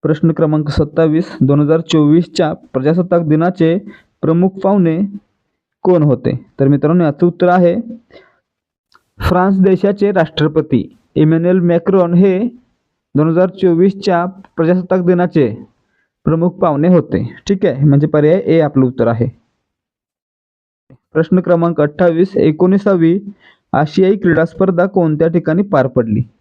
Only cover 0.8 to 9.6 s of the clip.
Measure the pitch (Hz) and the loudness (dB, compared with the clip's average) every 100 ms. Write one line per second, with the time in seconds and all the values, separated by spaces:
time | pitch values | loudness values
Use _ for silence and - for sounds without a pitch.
0.8 | 147 - 160 156 175 - 131 139 147 160 | -4 0 0 0 -4 -2 0 2 2 0
1.8 | 165 160 147 160 170 - 160 160 - 131 | 0 0 2 2 0 -4 -4 -4 -10 -4
2.8 | 135 165 180 170 165 156 170 185 160 175 | -2 -2 0 -2 0 0 0 0 0 0
3.8 | - - _ _ - 165 185 190 196 202 | -6 -20 _ _ -2 0 0 -2 -2 0
4.8 | 170 160 196 202 _ _ _ _ _ _ | 0 -2 -6 -8 _ _ _ _ _ _
5.8 | - 180 151 123 - 127 - - 139 143 | 0 2 2 0 -2 -6 -10 -2 0 2
6.8 | 147 180 165 143 175 170 180 180 175 185 | 0 0 0 0 -2 0 0 2 2 0
7.8 | - - _ - _ _ _ _ _ _ | -8 -16 _ -20 _ _ _ _ _ _
8.8 | _ _ _ _ - 180 190 190 | _ _ _ _ -2 0 2 2